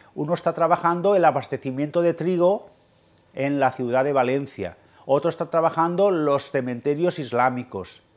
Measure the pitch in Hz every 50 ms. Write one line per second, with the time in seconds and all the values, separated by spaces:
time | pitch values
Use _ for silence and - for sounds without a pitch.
0 | - _ - - 151 151 175 - - 170 160 - 165 160 175 - - 170 170 175
1 | 170 196 208 190 170 160 - 139 123 - 139 127 - 139 127 131 147 151 143 175
2 | 175 170 160 - 156 180 185 170 175 180 202 214 - - _ _ _ _ _ _
3 | _ _ _ _ _ _ _ 135 135 143 143 143 135 127 - - 127 120 120 127
4 | 135 147 143 135 127 123 131 139 139 139 - - 98 85 - - _ _ _ _
5 | _ - 135 143 139 165 156 - 165 - - 165 160 165 156 165 165 170 175 175
6 | 196 202 190 165 151 147 143 139 - - - 139 127 127 123 120 - 143 147 147
7 | 170 175 170 - 143 120 120 120 123 131 127 123 120 - - 98 92 - - -
8 | _ _ _